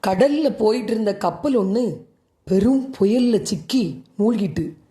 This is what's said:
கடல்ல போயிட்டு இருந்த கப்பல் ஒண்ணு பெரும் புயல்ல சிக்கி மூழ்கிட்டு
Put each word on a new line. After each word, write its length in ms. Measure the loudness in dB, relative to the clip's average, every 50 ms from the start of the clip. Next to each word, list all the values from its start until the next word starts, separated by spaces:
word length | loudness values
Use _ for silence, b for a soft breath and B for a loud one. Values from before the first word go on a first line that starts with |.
| 0
கடல்ல 500 | -2 2 4 4 2 2 2 0 -2 0
போயிட்டு 360 | 2 0 0 0 0 -2 -2
இருந்த 240 | -2 -2 0 -2 -2
கப்பல் 420 | 0 -2 -4 -4 -2 -4 0 0 0
ஒண்ணு 380 | 0 0 0 0 -2 -2 -4 -8 -14 _ _ _ _ _ _ _ _
பெரும் 500 | 0 2 2 4 4 2 2 0 -4 -2 0
புயல்ல 420 | 2 2 4 2 2 2 2 0
சிக்கி 600 | 0 -2 -6 -6 -6 -2 0 0 0 0 -6 -10 -16 _ _ 0
மூழ்கிட்டு 540 | 0 0 2 0 -2 -2 -2 -4 -6 -6 -8 _ _ _